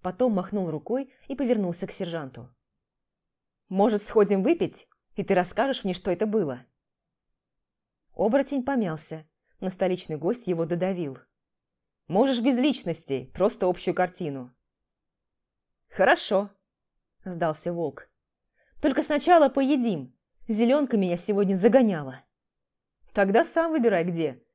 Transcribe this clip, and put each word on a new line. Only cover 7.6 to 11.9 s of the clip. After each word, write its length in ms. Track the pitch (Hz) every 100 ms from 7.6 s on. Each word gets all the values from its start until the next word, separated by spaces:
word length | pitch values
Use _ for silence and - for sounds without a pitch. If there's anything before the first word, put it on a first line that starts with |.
| _ _ _ _ _
Оборотень 500 | - 208 269 269 277
помялся, 600 | 247 269 190 156 - 160 156 _ _ _
но 100 | 185
столичный 460 | 185 185 180 - 151
гость 300 | 160 240 -
его 200 | 170 160
додавил. 520 | 170 185 180 147 131 _ _ _ _ _ _ _